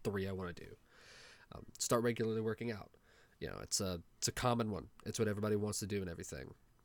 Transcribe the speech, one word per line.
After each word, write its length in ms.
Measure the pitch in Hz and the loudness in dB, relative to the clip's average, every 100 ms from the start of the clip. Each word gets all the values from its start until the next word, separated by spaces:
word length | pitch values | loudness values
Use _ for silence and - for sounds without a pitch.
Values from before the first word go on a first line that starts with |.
three 240 | 117 98 95 | 0 0 0
I 40 | |
wanna 220 | 95 90 | -2 -4
do. 220 | 82 - - - - - - - - - | -6 -12 -16 -20 -20 -20 -20 -20 -20 -16
Um, 120 | - - - | -14 -12 -4
start 260 | - 120 | 2 4
regularly 380 | 120 113 113 110 | 4 4 2 2
working 300 | 110 107 120 | 0 0 -2
out. 200 | 101 - - - - - - | -4 -8 -18 -20 -20 -20 -10
You 80 | - | -8
know, 120 | 50 | -6
it's 180 | - - | -2 0
a, 220 | 98 85 - - | 0 -2 -6 -4
it's 100 | - | -2
a 60 | |
common 380 | - 123 120 110 | 2 4 4 4
one. 160 | 92 - - - | 0 -6 -12 -4
It's 140 | 113 | 2
what 100 | 107 | 2
everybody 260 | 101 107 104 | 4 4 4
wants 240 | 104 - | 2 0
to 80 | 101 | 0
do 140 | 101 | 0
and 80 | 92 | -2
everything. 440 | 82 92 71 - - - _ | -4 -6 -8 -8 -12 -20 _